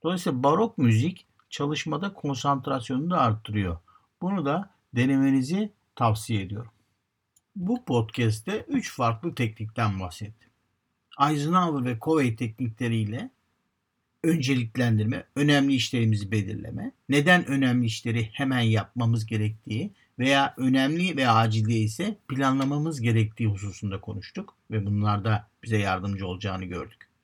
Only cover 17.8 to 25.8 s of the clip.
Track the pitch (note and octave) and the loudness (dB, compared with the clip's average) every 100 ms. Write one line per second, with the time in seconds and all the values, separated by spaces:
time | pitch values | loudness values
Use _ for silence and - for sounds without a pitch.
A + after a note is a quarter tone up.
17.8 | A#2+ A2 A#2 A2+ A2+ - C3+ B2+ A2+ A2 | 0 -2 -4 -2 -4 -4 -2 2 2 2
18.8 | G2 B2+ A#2 A#2 G#2+ A2 G#2+ G#2+ - G#2+ | 0 -2 0 0 0 -2 -2 -4 -6 -4
19.8 | G3 _ _ - B2+ C#3 C#3 - C3 C3 | -6 _ _ -4 2 4 2 0 2 4
20.8 | C3+ E3 F3+ C#3 B2+ A2+ A2+ A2 A2 A#2 | 2 2 -2 2 4 6 4 2 2 2
21.8 | G#2+ - F#3+ G#3+ _ C3 C#3 C3+ C3+ D3 | 0 -2 -4 -4 _ 0 2 2 0 0
22.8 | D#3 D3+ A#2 A2+ G#2+ - A2+ G2 G2+ - | -2 -2 2 2 2 0 -2 -2 -6 -8
23.8 | G#2 F#2+ - G2+ - - G3+ _ _ A2 | -8 -8 -8 -10 -10 -12 -12 _ _ -4
24.8 | G2+ G#2 G#2 G#2 G#2 G#2+ - _ - G#2+ | 0 0 2 0 0 -2 -2 _ -2 0